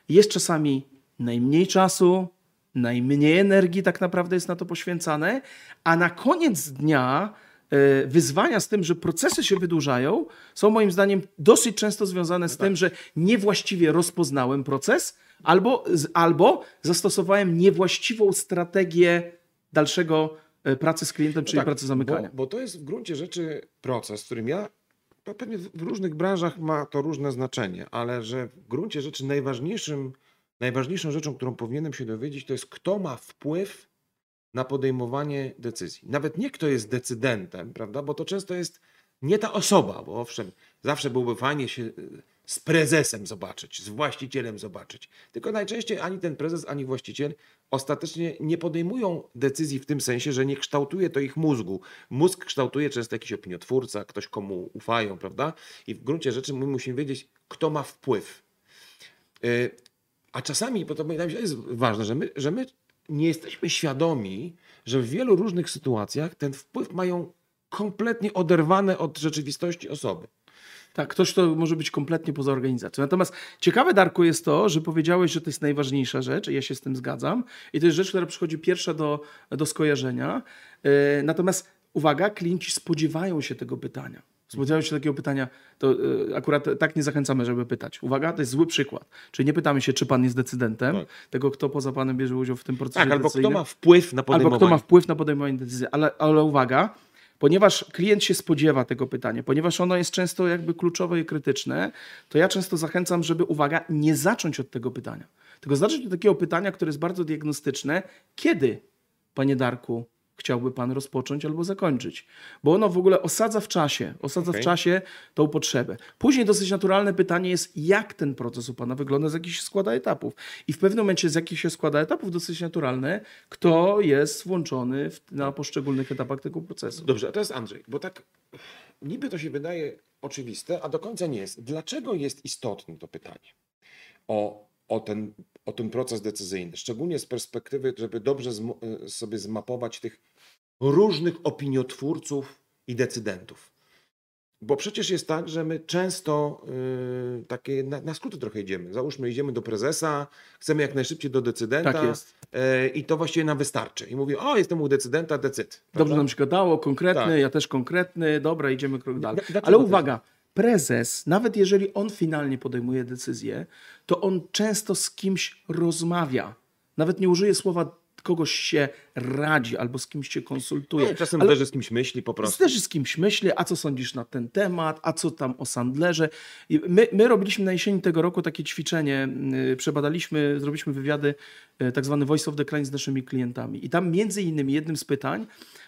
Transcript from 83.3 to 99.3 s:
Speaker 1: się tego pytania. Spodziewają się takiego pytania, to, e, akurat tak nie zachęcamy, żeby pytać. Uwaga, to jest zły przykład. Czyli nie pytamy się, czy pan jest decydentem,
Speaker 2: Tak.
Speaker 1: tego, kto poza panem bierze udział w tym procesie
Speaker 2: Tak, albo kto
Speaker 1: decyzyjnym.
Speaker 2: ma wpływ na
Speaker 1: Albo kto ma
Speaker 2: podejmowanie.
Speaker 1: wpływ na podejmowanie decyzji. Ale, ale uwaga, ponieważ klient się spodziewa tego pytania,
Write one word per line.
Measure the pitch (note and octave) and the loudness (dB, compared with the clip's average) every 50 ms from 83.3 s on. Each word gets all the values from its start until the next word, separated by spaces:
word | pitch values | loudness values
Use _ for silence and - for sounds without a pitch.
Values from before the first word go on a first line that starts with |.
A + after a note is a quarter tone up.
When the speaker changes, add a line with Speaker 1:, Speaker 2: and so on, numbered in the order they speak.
| F3 D3+ | -2 -2
Speaker 1:
się | C3 - C3+ | -4 -4 -6
tego | - B2 A#2+ C3+ | -8 -8 -8 -8
pytania. | A#2+ C#3 C3 - - C3+ B2 A2+ - - _ _ _ _ | -8 -8 -10 -10 -10 -12 -14 -16 -18 -20 _ _ _ _
Spodziewają | - - C#3 C#3 C3+ D#3 D#3+ | -10 -6 -2 0 2 2 2
się | - - D3+ | 0 0 -2
takiego | D3 C3+ D#3 C#3 | -2 -2 -2 -4
pytania, | C#3 - D3 C#3 C3+ C3 B2 - - _ _ _ | -2 -2 -2 -2 -2 -4 -6 -8 -16 _ _ _
to, | - - C3+ B2 - B2 C3+ B2+ A2+ - - | 0 2 2 4 4 2 0 0 0 -2 -2
e, | - | -4
akurat | - C3 - D3 C#3+ C#3+ D3+ C3 - | -2 0 2 0 2 2 0 0 0
tak | D#3 D3+ - | 0 0 0
nie | D#3+ C#3 | 0 -2
zachęcamy, | D3 C#3 D3 C#3 C#3 C3+ C3 A#2+ | 0 0 0 0 2 2 2 2
żeby | A#2+ A#2+ B2 B2 | 0 0 -2 -2
pytać. | B2 C3+ - - - - - - | -4 -4 -6 -6 -10 -12 -8 -4
Uwaga, | B2+ C3+ C#3 D3+ E3 F3 | -2 -2 0 0 -2 -2
to | - | -2
jest | C#3+ A#2+ | -4 0
zły | B2+ C#3+ E3+ | 2 2 2
przykład. | E3 - - C#3 - - - - _ - - - - | 2 2 -2 -2 -2 -4 -12 -14 _ -20 -20 -20 -8
Czyli | - - C3 | -2 0 2
nie | C#3+ D3+ | 2 2
pytamy | E3+ D3 D3+ C#3+ C3+ | 2 2 2 2 2
się, | - - C3 | 2 2 0
czy | - C#3 | 0 2
pan | B2+ C#3 B2+ B2+ | 2 4 4 4
jest | B2+ A#2+ | 4 2
decydentem, | C3 B2 - - B2 B2 A2 A2 - B2 C3 E3 | 0 -2 -2 -2 -2 0 0 0 0 -2 0 0
Speaker 2:
Tak. | G2 E2 - - - - - | -2 -4 -8 -14 -20 -10 -6
Speaker 1:
tego, | - B2+ C3+ C#3 | -4 0 0 0
kto | C3+ - - C3+ | 0 0 -4 -2
poza | C#3 D3 C3 C3+ | -2 -2 -4 -4
panem | C3 C#3+ C3 C3 B2+ | -2 -2 -2 -2 0
bierze | B2+ C3+ B2+ B2+ | -2 -2 -2 -2
udział | B2+ B2+ B2 B2 | -2 -2 -2 -4
w | B2 - | -6 -6
tym | - C3 | -6 -4
procesie | B2+ C3+ C3 B2+ - D#3+ | -4 -4 0 2 4 4
Speaker 2:
Tak, | C3+ | 4
albo | C#3+ C#3 | 4 4
kto | C3 D3+ | 2 2
Speaker 1:
decyzyjnym. | - C3+ C3+ C3 D3 | 2 2 2 4 2
Speaker 2:
ma | D3+ D#3 | 2 -2
wpływ | - - - - E3 F3 F3+ F3 F3 C3 | -4 -6 4 8 10 10 10 8 4 -2
na | C3 | -2
Speaker 1:
Albo | B2+ - C#3 | 2 4 4
kto | C3 C3 | 6 6
ma | D#3+ | 6
Speaker 2:
podejmowanie. | B2 A#2 F#3+ F3 E3+ C#3+ | 6 8 8 8 6 6
Speaker 1:
wpływ | - - F3 F3+ E3+ | 6 8 8 8 8
na | - D#3+ | 6 0
podejmowanie | D3+ D#3 D3+ D3 C#3+ C#3+ C#3 C3+ | -2 0 0 0 0 -2 -2 -4
decyzji. | B2+ C3 A#2+ B2 B2 C3+ - | -4 -6 -6 -6 -6 -4 -2
Ale, | - D3 D#3 D3 - | 0 2 0 0 0
ale | - D3+ D#3 D#3 D#3 D#3 | 2 4 6 6 6 6
uwaga, | D#3 C#3+ C#3 B2+ A#2+ C3 C#3 F#3+ A3 - - _ _ _ _ - _ _ - | 6 4 4 4 4 4 2 2 2 -2 -10 _ _ _ _ -20 _ _ 4
ponieważ | D3+ C#3+ E3 G3 G#3+ F#3+ - - - - | 4 6 8 8 6 6 6 4 -4 -6
klient | - - F3 G#3+ G#3 G3+ - | -4 0 2 4 4 4 4
się | - F#3 | 0 0
spodziewa | - - - D3 C#3 D3+ D#3 C#3 C3+ A#2+ | 0 2 0 2 4 4 4 4 4 2
tego | - B2+ A#2 C3 | 0 -2 -4 -4
pytania, | B2+ - B2 - A#2 | -4 -4 -4 -4 -4